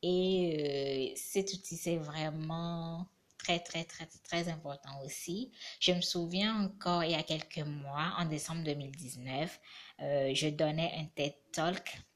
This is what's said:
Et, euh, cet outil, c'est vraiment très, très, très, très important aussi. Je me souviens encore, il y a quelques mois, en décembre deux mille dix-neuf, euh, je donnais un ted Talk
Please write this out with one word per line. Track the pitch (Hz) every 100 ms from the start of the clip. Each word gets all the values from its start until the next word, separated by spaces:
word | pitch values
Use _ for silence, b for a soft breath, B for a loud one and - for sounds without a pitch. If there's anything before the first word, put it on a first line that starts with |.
Et, | 170 180 185 190 175 156 147 139 139 135 131
euh, | -
cet | - 196 196
outil, | 190 - 165
c'est | - 170
vraiment | 151 151 156 156 156 165 170 170 165 165 185 _ _ _
très, | - 170
très, | 170 165
très, | 165 - 165 -
très | - 170 170
important | 160 151 139 139 139
aussi. | 135 - - 185 262 B B B
Je | -
me | 180
souviens | 175 180 170 180 208 220
encore, | 196 - - 175
il | 165
y |
a | 160
quelques | 156 156 - - 151
mois, | 147 139 143 160 -
en | 170
décembre | 151 151 165
deux | 156
mille | 147 135
dix-neuf, | 139 123 127 127 131 160 - B B B -
euh, | 143 143 135
je | 135 151
donnais | 151 156 156 165 -
un | 156
ted | - 147 - _
Talk | - 330 - - - -